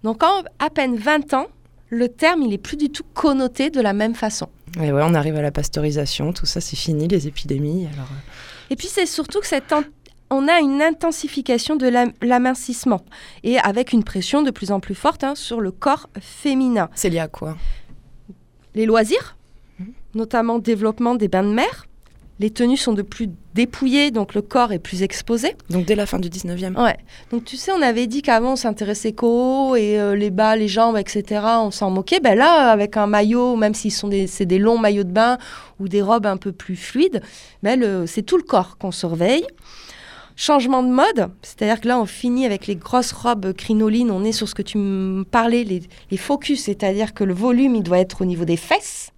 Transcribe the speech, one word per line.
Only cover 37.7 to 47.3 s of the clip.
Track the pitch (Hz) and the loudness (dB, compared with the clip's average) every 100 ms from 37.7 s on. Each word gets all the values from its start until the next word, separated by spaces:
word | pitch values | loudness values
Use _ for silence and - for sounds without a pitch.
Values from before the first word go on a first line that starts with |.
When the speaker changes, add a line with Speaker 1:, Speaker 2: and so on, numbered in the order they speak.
| 254 | 2
Speaker 1:
le, | 226 190 170 | 2 0 -2
c'est | - | -4
tout | 214 359 | 0 0
le | |
corps | - 202 180 - | 2 0 0 -6
qu'on | 190 | -8
surveille. | 180 170 165 180 277 508 - - - - - - - - | -6 -4 0 2 2 -2 -12 -20 -20 -20 -20 -20 -20 -20
Changement | - - 294 247 262 | -8 2 2 4 2
de | 254 | 2
mode, | 247 370 339 180 - | 4 4 2 -2 -4
c'est-à-dire | - - 208 220 | -20 -4 -2 0
que | 226 | 0
là | 247 | 0
on | 208 | -2
finit | - 247 247 254 | -4 -2 0 0
avec | 196 - | -2 -4
les | |
grosses | 190 - 254 247 | -8 -2 0 0
robes | - 240 226 190 | -4 -2 -2 -4
crinolines, | 185 - 214 214 220 240 | -6 -2 2 2 2 0
on | 185 | 0
est | 214 | -2
sur | 220 214 | -2 -6
ce | |
que | - | -6
tu | 202 214 | -6 -2
me | 196 190 190 190 | -2 -2 -2 -4
parlais, | 190 233 233 240 | 0 0 2 0
les, | 226 185 170 - - | 0 -6 -8 -20 -8
les | 190 | -8
faux | - 285 | -2 -4
culs, | - 277 | -2 -4
c'est-à-dire | - 202 202 202 220 | -2 -2 0 0 -2
que | - | -2
le | 196 | -2